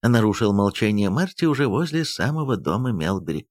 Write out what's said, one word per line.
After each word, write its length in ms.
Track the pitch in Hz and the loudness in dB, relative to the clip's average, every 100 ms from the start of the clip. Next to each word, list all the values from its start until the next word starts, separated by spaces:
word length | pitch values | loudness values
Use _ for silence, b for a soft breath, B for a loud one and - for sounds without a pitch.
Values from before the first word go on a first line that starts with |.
нарушил 520 | 120 120 110 101 110 | 4 4 4 2 2
молчание 560 | 101 101 - 110 104 101 | 4 2 2 0 2 0
Марти 360 | 104 185 - 165 | 0 -2 -2 -2
уже 220 | 139 139 | 0 0
возле 380 | 104 165 156 156 | 0 -2 -4 -4
самого 520 | - 110 156 143 110 | -4 -4 -2 -2 -2
дома 340 | - 92 127 | -2 -2 -2
Мелбери. 560 | 104 78 95 85 76 - | -2 -2 -2 -4 -8 -8